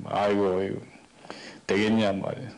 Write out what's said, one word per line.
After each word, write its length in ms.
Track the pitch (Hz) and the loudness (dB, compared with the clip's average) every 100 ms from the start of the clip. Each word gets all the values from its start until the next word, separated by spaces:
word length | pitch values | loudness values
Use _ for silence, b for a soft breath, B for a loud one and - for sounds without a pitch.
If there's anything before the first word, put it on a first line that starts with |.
아이고, 540 | - 95 104 101 98 92 | -4 0 2 4 2 2
아이고. 200 | 98 104 - - - B B B B B - | -2 -4 -10 -20 -20 B B B B B -2
되겠냐?" 460 | 101 107 110 104 | 2 4 4 2
말이야. 360 | 98 - - 113 | 0 -4 -6 -10